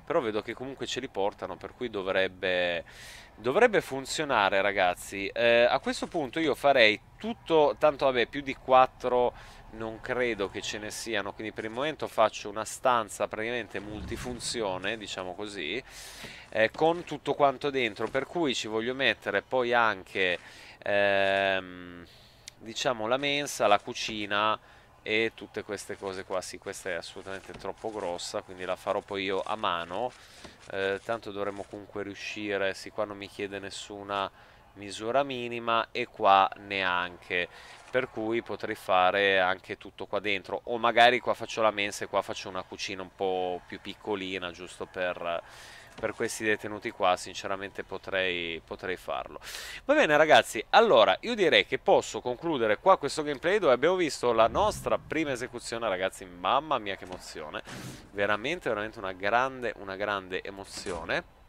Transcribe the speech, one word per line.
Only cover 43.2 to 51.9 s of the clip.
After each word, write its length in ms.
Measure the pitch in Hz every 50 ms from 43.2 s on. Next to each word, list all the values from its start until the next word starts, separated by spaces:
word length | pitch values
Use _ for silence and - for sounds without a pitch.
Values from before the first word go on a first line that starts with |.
| 98 95 92 92 92 90 90 85 -
più 140 | - 98 92
piccolina, 720 | - 104 92 - - 113 104 98 95 95 95 92 90 87
giusto 340 | 85 85 90 85 - - 98
per, 560 | - - 92 92 90 87 85 85 85 85 - - - - - - - - - - - -
per 200 | - - 107 104
questi 280 | - 120 110 - -
detenuti 480 | 110 107 107 101 - 107 104 104 - 117
qua. 280 | - - 101 90 90 -
Sinceramente 680 | - 95 87 - - 98 98 95 98 98 - - 95
potrei, 760 | - 95 92 - 92 95 95 92 92 90 87 85 85 82 80 -
potrei 320 | - 104 - - 95 90
farlo. 440 | - - - 71 64 - - 76 - - - - - - - - - -
Va 80 | -
bene, 240 | 285 311 233 165 147
ragazzi, 480 | 147 160 156 143 113 - - - 110 - -
allora 440 | - 196 233 220 151 117 104 95 92 -
io 140 | - 214 247
direi 320 | 208 185 156 127 104 90
che 120 | - 135 120
posso 440 | - 202